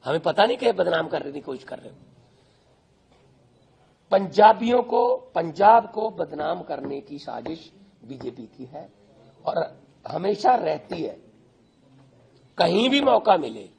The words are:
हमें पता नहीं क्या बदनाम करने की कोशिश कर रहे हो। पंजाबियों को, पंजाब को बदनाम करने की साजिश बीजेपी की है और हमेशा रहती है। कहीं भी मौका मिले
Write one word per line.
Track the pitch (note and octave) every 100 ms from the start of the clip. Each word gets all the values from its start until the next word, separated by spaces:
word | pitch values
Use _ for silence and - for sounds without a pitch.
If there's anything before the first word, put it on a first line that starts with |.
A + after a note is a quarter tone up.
| C3
हमें | D#3+
पता | E3 D#3 A3
नहीं | -
क्या | A#3+
बदनाम | F#3+ F3 E3 D#3+
करने | D3+ C#3
की | C#3+
कोशिश | C#3+ C3
कर | - -
रहे | A#2
हो। | - - _ _ _ _ _ _ _ _ _ _ _ _ _ _ _ _ _ _ _ _
पंजाबियों | G3 F#3+ E3+ G#3 A3 A#3 B3
को, | A#3+ A#3+ A#3+ B3+
पंजाब | - F3 E3 D#3 G3+ A#3 A3
को | A3 A3
बदनाम | F3 D#3 D3+ D3 F3
करने | D#3+ C#3+ C#3 C#3
की | C#3 C#3+
साजिश | - A#2 A#2 E3 - _ - _ A2
बीजेपी | C3 B2+ B2
की | A2 - B2+
है | D3 - _ _ _ - _ -
और | E3+ D#3 - _ _ -
हमेशा | D3+ F#3+ G#3 - B3
रहती | D#3+ D3+ - F3
है। | C#3 - - _ _ _ _ _ _ _ _ _ _ _ _ -
कहीं | F3 F#3 B3+
भी | C#4
मौका | C#4 A3+ A3 F#3
मिले | B2+ A2 F#2+